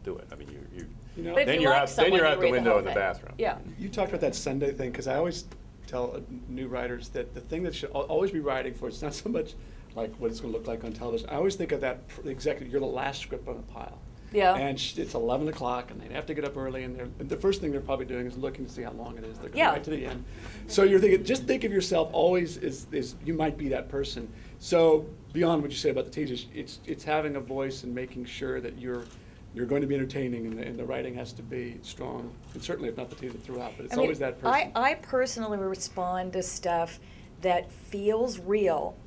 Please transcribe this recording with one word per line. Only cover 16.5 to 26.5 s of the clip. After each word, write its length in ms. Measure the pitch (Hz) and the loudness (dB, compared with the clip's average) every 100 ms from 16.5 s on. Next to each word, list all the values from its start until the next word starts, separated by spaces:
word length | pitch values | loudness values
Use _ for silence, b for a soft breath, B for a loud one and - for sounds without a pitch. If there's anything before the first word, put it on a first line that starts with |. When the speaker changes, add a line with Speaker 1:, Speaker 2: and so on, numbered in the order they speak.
| 139 | -4
Speaker 2:
early, 280 | 131 131 | -6 -6
and 120 | 127 123 | -6 -8
they're, 140 | 123 - | -8 -8
and 80 | 139 | -6
the 80 | 170 | 0
first 240 | 196 190 | 2 2
thing 120 | 160 | 0
they're 100 | 139 | -2
probably 240 | 139 135 127 | 0 -2 -2
doing 200 | 123 123 | -4 -4
is 120 | 123 | -4
looking 280 | 135 131 131 | -6 -6 -10
to 60 | |
see 120 | - | -8
how 80 | 120 | -8
long 260 | 117 120 117 | -8 -10 -10
it 80 | 113 | -10
is. 120 | 110 | -10
They're 100 | - | -8
gonna 80 | 269 | 2
Speaker 3:
Yeah. 140 | 311 | 4
Speaker 2:
write 120 | 147 | 4
to 60 | - | 0
the 160 | 151 127 | -4 -4
end. 180 | 123 - B B B B | -6 -8 B B B B
So 160 | - | 8
you're 160 | 196 196 | 10 10
thinking, 260 | 196 190 - | 10 8 6
just 180 | 262 | 0
think 220 | - 262 226 | 2 2 4
of 80 | |
yourself 360 | 202 180 175 160 | 2 4 2 4
always 440 | 165 165 185 170 - | 6 6 6 2 -2
as, 260 | 156 131 - | -4 -4 -4
as 220 | 151 123 - 151 | -4 -4 -6 -4
you 80 | |
might 240 | 160 156 143 | 2 2 0
be 100 | 143 | -2
that 200 | 127 127 | -2 -2
person. 420 | 139 139 - 117 B B B | -4 -4 -4 -10 B B B
So 460 | - 170 165 156 156 - - | 2 8 10 8 4 -12 -6
beyond 300 | 156 170 165 | 2 4 4
what 80 | 143 | 2
you 60 | 123 | 0
say 120 | 151 | 2
about 160 | 131 - | 2 -2
the 60 | |
teachers, 340 | - 147 123 - | -2 -4 -4 -8